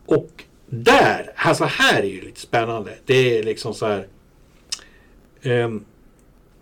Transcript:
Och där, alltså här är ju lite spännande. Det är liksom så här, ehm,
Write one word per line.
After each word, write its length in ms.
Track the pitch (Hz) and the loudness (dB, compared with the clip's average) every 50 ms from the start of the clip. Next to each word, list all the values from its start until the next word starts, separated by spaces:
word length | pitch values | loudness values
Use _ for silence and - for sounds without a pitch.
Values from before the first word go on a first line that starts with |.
| - | -2
Och 380 | - 160 - - - - - - _ _ _ _ - | 0 0 0 0 -4 -18 -20 -20 _ _ _ _ -12
där, 640 | 127 113 117 - - 185 160 110 98 87 - - - | -6 0 2 4 6 6 4 2 0 -2 -6 -10 -6
alltså 280 | - - 170 143 - - | -2 0 0 0 0 0
här 380 | - - - 269 254 190 - | -2 0 2 2 2 2 2
är 60 | 101 | 0
ju 140 | 98 92 92 | -2 -6 -8
lite 180 | 87 - - - | -14 -16 -18 -18
spännande. 520 | - - - 117 113 117 113 110 98 95 - - - | -10 -4 -2 -2 -2 -2 -4 -6 -8 -10 -14 -6 0
Det 340 | - 127 131 127 123 117 110 | 2 4 4 4 4 2 2
är 40 | 104 | 0
liksom 300 | 110 107 - - 113 104 | -2 -4 -4 -6 -8 -6
så 120 | - 117 | -4 -2
här, 220 | 107 101 95 95 - - - _ _ _ _ _ _ _ _ _ - - - - - _ - _ _ _ - _ _ _ _ | -2 -2 -2 -6 -10 -18 -20 _ _ _ _ _ _ _ _ _ -14 -14 -14 -16 -20 _ -20 _ _ _ -20 _ _ _ _
ehm, 420 | - 131 120 120 117 113 110 101 - _ _ _ _ - _ _ _ _ _ _ _ _ _ _ | -4 -2 0 0 0 -2 -4 -10 -12 _ _ _ _ -20 _ _ _ _ _ _ _ _ _ _